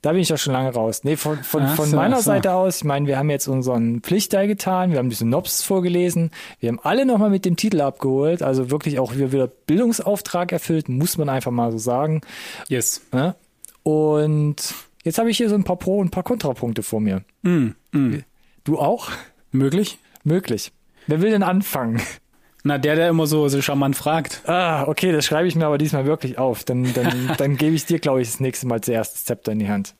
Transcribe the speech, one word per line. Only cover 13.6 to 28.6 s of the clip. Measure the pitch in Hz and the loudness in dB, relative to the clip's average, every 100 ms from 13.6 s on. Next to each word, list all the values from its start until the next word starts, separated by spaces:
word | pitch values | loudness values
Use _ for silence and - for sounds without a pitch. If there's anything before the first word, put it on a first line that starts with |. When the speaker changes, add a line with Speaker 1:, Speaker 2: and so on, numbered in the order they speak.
| - _ | -20 _
Speaker 1:
Und | - 156 156 151 151 151 147 147 - - - _ | 0 2 2 2 2 2 0 -2 -8 -10 -18 _
jetzt | - 160 | -4 0
habe | 226 | 0
ich | 214 | 2
hier | 233 | 2
so | 208 | 2
ein | |
paar | 185 180 | 0 -2
Pro- | - 196 | 0 0
und | 185 | 0
ein | |
paar | - | -2
Kontrapunkte | 180 240 147 123 117 113 | -2 -2 -2 -4 -4 -4
vor | - 110 | -4 -2
mir. | 104 95 - _ | 0 -2 -6 _
Speaker 2:
Mm, | 180 175 117 - _ | 0 2 0 -4 _
mm. | 151 131 147 - _ _ _ | 0 0 -2 -8 _ _ _
Speaker 1:
Du | - 160 | -4 0
auch? | 143 233 - - - _ _ | 2 0 -4 -12 -14 _ _
Speaker 2:
Möglich? | 131 135 170 208 - _ - | 0 2 2 0 -4 _ -6
Speaker 1:
Möglich. | 147 170 180 110 - _ _ _ - | 0 0 0 -6 -6 _ _ _ -2
Wer | 156 | 2
will | 202 | 4
denn | 214 | 4
anfangen? | 185 185 196 139 117 113 - - _ _ _ _ | 2 2 0 -2 -2 -2 -4 -10 _ _ _ _
Speaker 2:
Na, | 147 143 | -2 0
der, | 147 156 | 2 2
der | 170 | 4
immer | 165 151 | 4 2
so, | 156 147 | 2 2
so | 139 | 2
charmant | 135 143 139 139 | 0 0 0 0
fragt. | - 160 147 - - | 0 0 -2 -8 -2
Speaker 1:
Ah, | 175 180 156 139 | 0 2 0 -2
okay, | 156 185 | 0 2
das | 156 | 2
schreibe | - 151 180 | 2 2 2
ich | |
mir | 160 | 2
aber | 156 143 | 2 2
diesmal | 151 139 135 | 0 0 0
wirklich | 156 131 127 | -2 -4 -2
auf. | 131 113 | -2 -2
Dann, | - 127 127 | -2 -2 0
dann, | 123 127 123 127 | 0 0 0 -2
Speaker 2:
<laughs> | - | 0
Speaker 1:
dann | 143 135 | 0 2
gebe | 151 | 2
ich | 160 - | 2 0
dir, | 165 | -2
glaub | 151 131 | 0 0
ich, | 120 | 0
das | - | -2
nächste | 131 120 | -4 -4